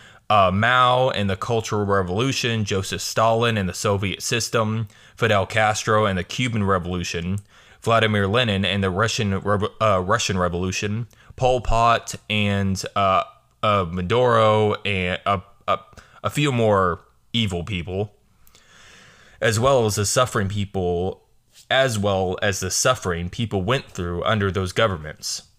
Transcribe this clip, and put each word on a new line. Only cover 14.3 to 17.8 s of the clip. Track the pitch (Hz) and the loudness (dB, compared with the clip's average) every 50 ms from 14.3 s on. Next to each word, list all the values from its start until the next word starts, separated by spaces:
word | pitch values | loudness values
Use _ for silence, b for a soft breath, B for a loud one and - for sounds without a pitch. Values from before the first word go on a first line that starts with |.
| 117 113 110 107 107 107 107 104 - - - | 4 6 6 6 4 4 4 2 0 -2 -2
and | 98 101 95 90 90 90 - - | -4 -2 -2 -2 -2 -2 -2 0
a, | 98 101 92 - - - _ _ | 0 -2 -2 -2 -10 -20 _ _
a, | - 95 - - - - B B B B B B | -2 -2 -2 -4 -14 -20 B B B B B B
a | 104 | -4
few | - 147 147 147 | -2 0 0 0
more | 127 120 113 110 104 95 92 87 82 - - _ _ _ _ _ - | 2 2 2 4 4 4 2 2 -2 -4 -10 _ _ _ _ _ -2
evil | 117 110 98 90 87 82 | -2 -2 -2 -2 -6 -6
people, | - 98 87 | -6 -8 -8